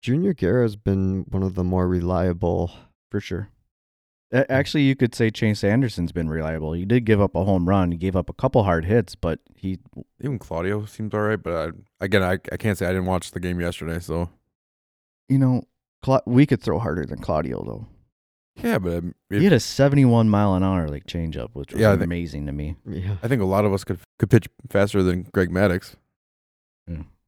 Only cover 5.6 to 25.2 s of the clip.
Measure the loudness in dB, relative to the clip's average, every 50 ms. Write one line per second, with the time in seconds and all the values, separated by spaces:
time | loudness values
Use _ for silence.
5.6 | 2 2 2 2 2 0 -2 -4 -6 -4 -4 -4 -4 -2 -4 -4 -4 -4 -4 -4
6.6 | -4 -4 -4 -4 -2 2 2 2 4 4 4 4 4 2 _ 0 0 2 2 2
7.6 | 2 2 2 2 2 2 0 -2 -2 -2 0 0 -2 -2 -6 -4 -4 0 2 2
8.6 | 2 4 2 0 0 2 0 0 0 -2 -8 -6 -4 -4 -4 -4 _ _ _ _
9.6 | -8 -8 -8 -8 _ -18 _ -20 -20 _ _ _ -8 -8 -8 -8 -8 -8 -8 -6
10.6 | -4 -4 -4 -4 -6 -10 -12 -10 -10 -6 -4 -2 0 0 -2 -2 -4 -4 -4 -4
11.6 | -4 -6 -8 -12 -20 _ _ _ -6 0 2 2 2 2 0 -2 _ -8 -10 -4
12.6 | -2 -2 -2 -2 -2 -2 -2 -2 -2 -2 -2 -2 -4 -6 -12 -8 -6 -6 -4 -2
13.6 | -4 -4 -6 -6 -8 -8 -8 -8 -6 -6 -4 -4 -4 -6 _ _ _ _ _ _
14.6 | _ _ _ _ _ _ _ _ _ _ _ _ _ _ 2 4 4 4 2 0
15.6 | -2 _ _ _ _ _ _ _ -2 2 2 2 2 4 6 6 6 6 4 -2
16.6 | 0 -2 -2 -2 -2 -2 -4 -4 -4 -6 -8 -12 -6 -2 -2 -2 -2 -2 -4 -6
17.6 | -8 -10 -10 -12 -14 -16 -20 _ _ _ _ _ _ _ _ _ _ _ _ -6
18.6 | -4 -2 -2 0 0 -2 -2 -2 -4 -6 -10 _ _ _ 0 2 4 6 6 4
19.6 | 2 -2 0 2 2 4 6 6 6 6 6 6 6 4 4 4 4 4 2 2
20.6 | 2 2 0 0 -2 -4 -6 -10 -12 -8 -6 -6 -4 -4 -6 -6 -10 -10 -10 -12
21.6 | -14 -10 -2 2 4 4 4 4 2 -2 -2 -4 -6 -6 -8 -8 -8 -6 -6 -6
22.6 | -6 -8 -8 -10 _ -12 -10 -8 -6 -6 -6 -4 -2 -2 0 0 0 0 2 2
23.6 | 2 2 0 -2 -2 -6 -8 -8 -8 _ _ _ 0 4 4 4 4 2 _ _
24.6 | _ -4 0 0 0 2 2 2 2 2 0 -2